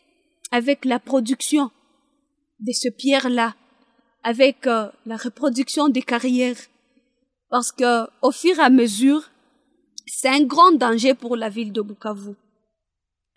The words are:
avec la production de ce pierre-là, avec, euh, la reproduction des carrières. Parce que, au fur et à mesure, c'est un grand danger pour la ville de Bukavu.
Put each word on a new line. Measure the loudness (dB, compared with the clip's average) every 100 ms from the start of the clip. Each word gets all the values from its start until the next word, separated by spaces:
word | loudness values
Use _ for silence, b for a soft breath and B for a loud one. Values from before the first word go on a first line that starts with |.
| _ _ _ _ -6
avec | -2 -2 -2 -2
la | -4
production | -2 -2 -2 -4 -2 -2 -2 -8 _ _ _ _ _ _ _ -12
de | -8
ce | -6 -6
pierre-là, | -4 0 0 0 -2 -4 -6 _ _ _ _ _ _
avec, | -4 2 2 2 -2
euh, | -2 -4 -12 -14
la | -10
reproduction | -10 -4 -2 -2 -4 0 0
des | 0
carrières. | -2 -4 0 0 -2 -6 -14 _ _ _ _ _ _ _ _
Parce | -4 -4
que, | -2 0 0 -2 _
au | -2
fur | 0 0 4
et |
à | 6
mesure, | 6 4 2 2 2 -4 _ _ _ _ _ _ -20 -14
c'est | -4 0
un | 2
grand | 2 6 6
danger | 6 2 2 0
pour | 0 -4 -6
la | -6
ville | -6 -6
de | -6
Bukavu. | -8 -10 -12 -12 -14 -20 _ _ _ _ _ _ _ _ _